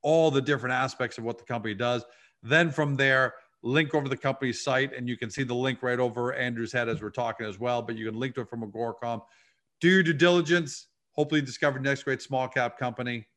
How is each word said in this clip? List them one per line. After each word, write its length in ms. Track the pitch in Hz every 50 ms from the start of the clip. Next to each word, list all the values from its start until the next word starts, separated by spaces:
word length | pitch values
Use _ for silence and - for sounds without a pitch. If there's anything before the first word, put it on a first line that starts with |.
| -
all 280 | 143 156 165 160 160
the 120 | 139 139 135
different 320 | 120 147 131 113 127 127
aspects 420 | 127 131 131 - - 127 117 -
of 80 | - 113
what 140 | 117 113 -
the 60 | -
company 300 | - 123 117 104 113 104
does. 300 | 98 120 120 123 120 - - - _ _ _ _ _ -
Then 280 | 113 139 160 175 165
from 260 | 139 156 151 147 143
there, 400 | 135 139 135 131 131 131 120 - - _ _ _ _ -
link 320 | 113 131 156 160 143 143
over 100 | 151 139
to 60 | 135
the 60 | 131
company's 460 | - - 135 131 - 139 127 127 - -
site, 300 | 147 131 131 135 139 135
and 160 | 127 123 120
you 80 | 123
can 140 | 110 - 113
see 120 | - - 139
the 120 | 120 123
link 280 | 123 127 131 127 123 -
right 160 | 123 123 120
over 360 | 127 123 117 120 120 123 131
Andrew's 360 | 131 127 123 120 117 117 107
head 200 | - 123 120 113
as 100 | 113 104
we're 80 | 107 104
talking 380 | 101 - 120 117 110 - 117
as 120 | 107 98 95
well, 220 | 120 123 123 120
but 160 | 113 - 117
you 80 | 113 110
can 160 | 110 107 110
link 140 | 127 135 127
to 80 | - 117
it 80 | -
from 100 | - 117 113 104
Agoracom. 520 | 101 107 117 117 113 - - 117 117 113 - _ _ _ _ _ _ _ _ _ _ _
Do 80 | - 175
your 140 | 185 190 185
due 100 | 156 165
diligence. 760 | 139 165 175 175 175 170 147 170 175 165 139 - - - _ _ _ _ _ _
Hopefully 280 | - 151 143 156 151
you 60 | 143
discover 320 | 127 - - - 147 135 131
the 60 | 131
next 180 | 139 139 135 -
great 180 | - 135 127
small 260 | - - 135 131 131
cap 300 | 123 - 139 123 120 -
company. 500 | - 131 123 117 - 127 123 120 117 110 _ _